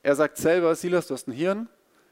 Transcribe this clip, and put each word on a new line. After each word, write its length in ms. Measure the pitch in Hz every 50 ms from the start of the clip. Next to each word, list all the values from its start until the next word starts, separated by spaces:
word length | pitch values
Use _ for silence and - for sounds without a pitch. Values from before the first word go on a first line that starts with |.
| _
Er 120 | 139 143
sagt 220 | 139 151 147 -
selber, 380 | - - 160 170 180 170 165 165
„Silas, 320 | - - 175 180 175 160
du 60 | - 139
hast 140 | 123 -
ein 60 | 139 113
Hirn, 360 | 131 165 185 196 208 233 226 _ _ _ _ _ _ _ _